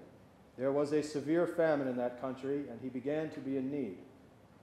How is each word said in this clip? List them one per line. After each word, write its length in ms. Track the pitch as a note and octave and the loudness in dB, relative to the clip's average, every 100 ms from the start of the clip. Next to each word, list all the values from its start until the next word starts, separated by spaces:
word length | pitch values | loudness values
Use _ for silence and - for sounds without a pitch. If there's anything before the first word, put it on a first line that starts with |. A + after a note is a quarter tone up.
| - - - - - - | -16 -20 -20 -20 -20 -2
there 140 | C3+ | 2
was 200 | C#3+ C#3+ | 4 4
a 100 | D3+ | 2
severe 440 | D3 D3 C3 E3 E3 | 0 -2 2 2 2
famine 420 | E3+ D#3+ D3 C3 | 4 4 4 2
in 80 | B2 | 0
that 240 | B2 B2 | -2 -2
country, 480 | C3+ B2+ C3+ C#3+ C3+ | -6 -4 -2 -2 -4
and 120 | A2+ | -8
he 80 | B2+ | -6
began 400 | B2 C3 D3+ D#3 | -4 -2 -2 -2
to 100 | C#3+ | -6
be 160 | C3 C3+ | -4 -2
in 140 | C3 | 0
need. 280 | D3 A2+ F2 - - - - - - | -2 -4 -6 -14 -20 -20 -20 -20 -20